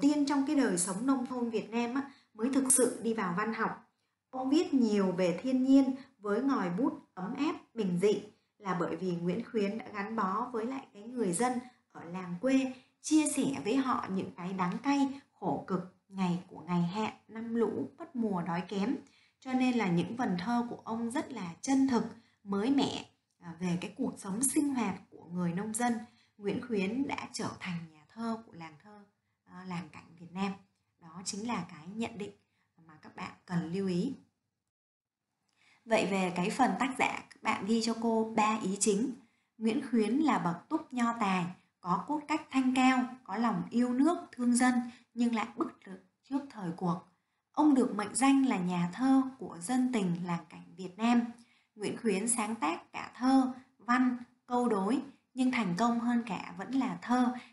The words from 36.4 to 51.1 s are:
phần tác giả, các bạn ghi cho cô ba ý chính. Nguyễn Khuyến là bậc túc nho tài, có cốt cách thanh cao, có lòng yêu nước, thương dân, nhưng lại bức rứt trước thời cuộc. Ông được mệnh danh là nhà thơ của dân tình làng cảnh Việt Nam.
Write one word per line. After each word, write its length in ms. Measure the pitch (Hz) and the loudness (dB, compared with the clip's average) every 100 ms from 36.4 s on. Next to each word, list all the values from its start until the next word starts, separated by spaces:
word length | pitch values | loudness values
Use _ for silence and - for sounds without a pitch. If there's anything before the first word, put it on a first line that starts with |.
| 180 | 0
phần 220 | 220 240 190 | 2 2 2
tác 160 | 262 262 | -2 0
giả, 260 | - - - | -2 -2 -12
các 140 | - | -8
bạn 220 | - - 196 | -4 -2 0
ghi 160 | 226 | 0
cho 140 | 226 226 | 0 -2
cô 320 | 233 226 220 220 | 0 0 0 2
ba 240 | 214 220 | 2 2
ý 140 | 190 196 | -2 0
chính. 320 | 220 196 262 - - _ _ - | 2 2 0 -4 -14 _ _ -4
Nguyễn 240 | 226 285 - | 0 0 0
Khuyến 280 | 240 208 262 | 2 2 2
là 200 | 311 202 | 4 2
bậc 320 | 170 175 - | 0 -2 -4
túc 240 | 311 - | -6 -4
nho 200 | 247 233 233 | -2 -2 0
tài, 260 | 202 185 175 - _ _ | 0 2 0 -6 _ _
có 220 | 180 185 - | -2 -2 0
cốt 140 | 294 - | -4 -2
cách 140 | 311 - | -4 0
thanh 240 | 262 254 254 | 0 2 6
cao, 280 | 254 262 247 - | 6 4 2 -4
có 140 | - 196 | -8 -2
lòng 260 | 233 185 175 | 0 0 0
yêu 240 | 233 247 | 0 2
nước, 240 | 247 294 - - | 4 4 2 -4
thương 240 | - 247 240 | -2 2 6
dân, 180 | 247 240 - - _ | 6 4 0 -8 _
nhưng 220 | 233 240 226 | 0 0 0
lại 120 | - - | -2 -4
bức 300 | - - - | -6 -6 -16
rứt 200 | 190 - _ | -16 -18 _
trước 220 | - 269 285 | -6 -6 -6
thời 220 | 220 180 170 | -8 -8 -2
cuộc. 240 | 180 170 - _ _ _ _ | -2 -2 -6 _ _ _ _
Ông 220 | - 302 | 2 6
được 220 | 254 220 196 | 6 4 0
mệnh 200 | 202 - | -4 2
danh 300 | 269 269 262 | 6 6 4
là 120 | 202 | 2
nhà 320 | 180 180 175 | 0 0 0
thơ 280 | 202 262 269 262 - | 2 4 4 4 -2
của 180 | 180 170 | -12 -8
dân 300 | 170 254 254 | -2 0 2
tình 220 | 247 185 175 180 | 2 0 0 -2
làng 200 | 170 - | -4 -6
cảnh 140 | 175 - - | -18 -18 -14
Việt 200 | 185 - | -14 -2
Nam. 240 | 226 | 2